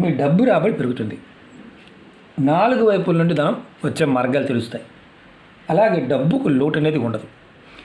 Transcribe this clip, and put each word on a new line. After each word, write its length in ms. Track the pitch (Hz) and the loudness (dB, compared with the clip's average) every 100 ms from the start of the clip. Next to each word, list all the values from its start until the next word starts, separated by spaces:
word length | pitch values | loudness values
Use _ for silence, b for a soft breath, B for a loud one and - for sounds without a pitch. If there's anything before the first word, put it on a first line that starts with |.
మీ 100 | 175 | -2
డబ్బు 300 | 139 143 175 | 0 2 2
రాబడి 280 | 254 180 180 | 4 2 0
పెరుగుతుంది, 460 | 147 139 123 107 - - - - - - - - - - - - - | -2 -4 -4 -6 -10 -18 -20 -20 -20 -20 -20 -20 -20 -20 -20 -14 -2
నాలుగు 500 | 139 160 226 247 226 | 0 2 2 2 2
వైపుల 260 | 196 175 165 | 2 0 0
నుండి 180 | 170 | 2
ధనం 280 | 156 151 233 - - | 0 0 -4 -8 -8
వచ్చే 220 | 147 - 151 | -6 -2 0
మార్గాలు 400 | 127 123 139 127 | 0 0 0 0
తెలుస్తాయి. 380 | 120 113 117 - - - - - - - - - | -2 -4 -10 -14 -20 -20 -20 -20 -20 -20 -16 -4
అలాగే 360 | 160 220 175 123 | 0 2 0 0
డబ్బుకు 420 | 135 151 254 226 | 0 0 0 0
లోటు 300 | 131 147 156 | 0 0 0
అనేది 200 | 151 147 | 0 0
ఉండదు. 280 | 117 110 - - - - B B | -2 -6 -10 -20 -20 -20 B B